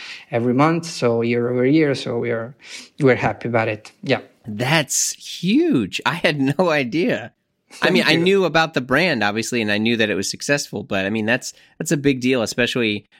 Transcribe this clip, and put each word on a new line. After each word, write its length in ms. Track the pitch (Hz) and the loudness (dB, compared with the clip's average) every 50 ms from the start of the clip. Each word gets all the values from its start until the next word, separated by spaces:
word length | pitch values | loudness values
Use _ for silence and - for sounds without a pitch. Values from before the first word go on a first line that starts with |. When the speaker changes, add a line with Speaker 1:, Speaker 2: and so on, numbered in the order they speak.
| - - - - - - | -16 -16 -18 -18 -12 -4
Speaker 1:
every 220 | 131 113 120 123 120 | -2 0 0 2 2
month, 300 | 131 147 160 170 165 165 | 4 4 2 2 0 -4
so 360 | - - - 131 120 117 117 | -8 -6 -2 0 0 2 2
year 280 | 117 117 120 120 120 123 | 0 0 0 0 0 0
over 160 | 123 123 127 | 0 2 2
year. 260 | 135 151 160 156 143 131 | 4 4 4 4 2 0
So 220 | - - 131 117 | -2 -4 -4 -4
we 140 | 120 120 120 | -4 -2 -2
are, 240 | 117 113 113 120 - _ - - - - - - _ - | -4 -4 -6 -8 -12 _ -20 -18 -18 -18 -18 -20 _ 2
we're 160 | 143 131 120 | 4 4 4
happy 320 | 104 135 117 104 - - | 4 2 -2 -2 -2 -6
about 200 | 120 117 113 110 | -2 0 0 0
it. 240 | 113 107 104 - - _ _ | 0 -4 -6 -10 -20 _ _
Yeah. 200 | - - 123 107 - - _ _ _ 107 | -2 -2 -2 -2 -2 -12 _ _ _ -12
Speaker 2:
That's 640 | 104 104 117 135 160 160 139 - - - - - - - - - - - | -6 -4 -2 0 2 0 0 0 -2 -2 -2 -4 -6 -10 -14 -16 -12 -6
huge. 580 | 170 185 226 302 349 330 226 131 101 82 - - - | -2 2 2 2 2 4 2 0 0 -2 -6 -2 -2
I 80 | 120 156 | -2 -2
had 260 | 170 - 175 151 143 | 0 0 0 0 2
no 300 | 135 135 143 - 185 170 | 0 0 2 2 2 2
idea. 640 | 151 147 131 117 120 160 180 220 135 101 117 - _ _ _ _ _ _ _ _ | 2 0 0 0 0 -2 0 0 -2 -4 -6 -12 _ _ _ _ _ _ _ _
I 60 | - - - | -10 -2 0
Speaker 1:
Thank 60 | 165 180 | 2 2
Speaker 2:
mean, 80 | 175 - | 2 4
I 60 | 151 | 4
Speaker 1:
you. 80 | 156 165 | 2 4
Speaker 2:
knew 260 | 170 185 196 196 185 | 4 4 4 4 2
about 280 | 160 147 160 160 156 - | 2 2 0 0 0 -2
the 60 | 147 | -6
brand, 400 | 123 - 127 151 185 180 143 110 | -2 0 2 2 2 2 0 0
obviously, 400 | 104 104 104 113 110 - 123 120 | 0 0 0 -2 -4 -2 -2 -2
and 80 | 107 104 | 0 0
I 80 | 104 | 0
knew 200 | 104 110 117 120 | 2 2 2 2
that 120 | 110 110 104 | 2 2 0
it 60 | 92 | 0
was 140 | 95 98 - | -2 -2 -4
successful, 520 | - - - - 143 139 - - - 107 98 | -6 -8 -2 -2 -2 -2 -2 -6 -8 -10 -6
but, 220 | - 101 95 95 | -4 -4 -2 -2
I 40 | 98 | -2
mean, 160 | 110 113 107 | -2 -2 0
that's, 260 | 110 123 131 - - - _ - _ _ | 0 -2 -2 -2 -10 -16 _ -20 _ _
that's 140 | - 165 - | -10 -4 -2
a 60 | 170 | -2
big 240 | 143 139 143 135 127 | 0 2 0 0 2
deal, 200 | 120 127 131 123 | 2 0 2 2
especially 640 | 107 - - 127 120 117 - 131 117 107 104 107 - _ _ _ | 0 -2 0 -2 -2 0 0 0 0 0 -2 -4 -8 _ _ _